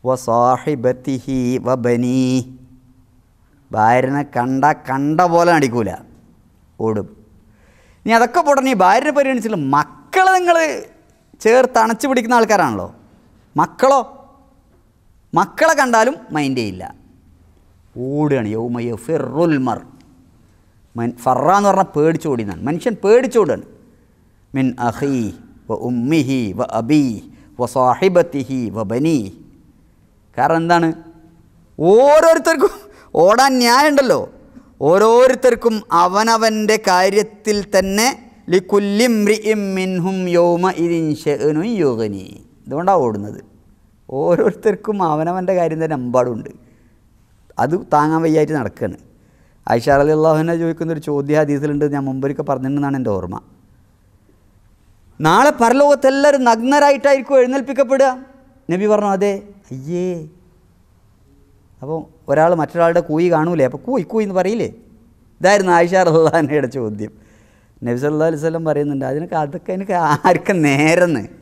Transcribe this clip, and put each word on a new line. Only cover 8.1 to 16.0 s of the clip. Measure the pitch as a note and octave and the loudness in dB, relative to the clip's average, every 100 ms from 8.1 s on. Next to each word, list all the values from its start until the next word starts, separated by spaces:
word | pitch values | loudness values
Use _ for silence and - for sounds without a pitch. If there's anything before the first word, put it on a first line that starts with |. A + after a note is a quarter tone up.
| A3+ | 2
അതൊക്കെ | A#3+ D4 D#4 | 2 0 2
പോട്ടെ, | C#4 C4 | 2 0
നീ | A#3 | 2
ഭാര്യനെ | F#3 A3 D4 C#4+ | 4 2 2 0
പരിഗണിച്ചില്ല, | C4+ B3+ A3 G3+ C3+ C#3+ | 0 -2 -4 -4 0 -2
മക്കളെ | - - - - F#4+ F#4 | -2 -10 -6 0 2 2
നിങ്ങൾ | F4+ E4+ D#4+ C4 - _ _ _ _ _ | 2 2 0 -4 -12 _ _ _ _ _
ചേർത്ത് | G#3+ B3 B3+ A#3+ | 2 4 4 2
അണച്ചു | A3+ A3+ C#4+ | 0 0 0
പിടിക്കുന്ന | B3+ A#3 A#3+ | 0 2 2
ആൾക്കാരാണല്ലോ. | G#3+ G3+ D3+ G2+ F2+ - _ _ _ _ _ C#3+ | 2 2 0 -2 -8 -14 _ _ _ _ _ -2
മക്കളോ? | E3+ - C4 C#4 A3 - - _ _ _ _ _ _ _ _ _ _ E3 | -2 2 2 2 0 -14 -20 _ _ _ _ _ _ _ _ _ _ -2
മക്കളെ | F3+ - D#4+ C#4+ | -2 0 0 2
കണ്ടാലും | C4 A3+ | 2 2